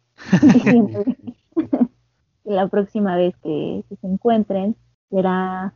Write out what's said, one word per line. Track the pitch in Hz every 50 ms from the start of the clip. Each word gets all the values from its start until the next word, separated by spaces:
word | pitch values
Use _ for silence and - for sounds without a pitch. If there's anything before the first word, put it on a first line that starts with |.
| _ _ _ - - - 202 147
<laughs> | - 269 -
diciendo | 247 - 214 247 233 208 - - 208 202 254 - - - - - _ _ _ - 330 - - - - 240 - _ _ _ _ _ _ _ _ _ _ -
que | 208
la | 202 185 196
próxima | 185 - 208 202 - - 214 202 190 180
vez | 180 180 180 -
que, | _ - 160 151 143 151 - 170 196 - -
que | 202
se | - -
encuentren | 185 190 196 - 240 226 220 208 - 196 190 190 208 233 - _ _ _ _ _ _
será | 196 190 190 185 185 185 185 185 185 185 185 196 -